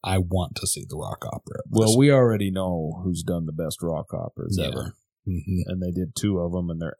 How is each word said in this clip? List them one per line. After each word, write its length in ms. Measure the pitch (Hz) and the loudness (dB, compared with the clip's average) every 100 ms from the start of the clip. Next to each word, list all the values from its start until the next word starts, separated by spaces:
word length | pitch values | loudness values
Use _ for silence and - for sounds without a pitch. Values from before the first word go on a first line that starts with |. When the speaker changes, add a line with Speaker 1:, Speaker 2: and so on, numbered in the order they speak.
Speaker 1:
I 140 | - 95 | 0 2
want 360 | 87 92 90 - | 2 2 0 -4
to 100 | - | -4
see 160 | - - | -4 -6
the 80 | 76 | -8
rock 280 | 73 - 55 | -8 -8 -8
opera. 360 | - - - - | -8 -10 -10 0
Speaker 2:
Well, 280 | 110 110 113 | 4 6 6
we 140 | 143 | 8
already 400 | 139 120 107 101 | 8 6 4 0
know 480 | 95 92 87 78 82 | 0 -2 -2 -4 -4
who's 220 | 95 82 | -2 -2
done 220 | 82 87 80 | -2 -2 -2
the 60 | |
best 300 | 78 80 - | -4 -6 -4
rock 320 | 85 78 - | -4 -4 -4
operas 420 | - 82 - 87 92 | -8 -8 -8 -4 -2
Speaker 1:
Yeah. 80 | 69 | 0
Speaker 2:
ever. 260 | - - - _ _ - | -2 -6 -10 _ _ -4
Speaker 1:
Mm-hmm. 340 | 90 87 92 85 | -4 0 0 0
Speaker 2:
And 160 | 92 | -2
they 80 | 90 | -2
did 240 | 87 87 | -2 -4
two 240 | - 104 95 | 0 0 2
of 160 | 85 90 | 0 -2
'em, 140 | 87 | -2
and 100 | 82 | -4
they're 140 | 82 - | -6 -6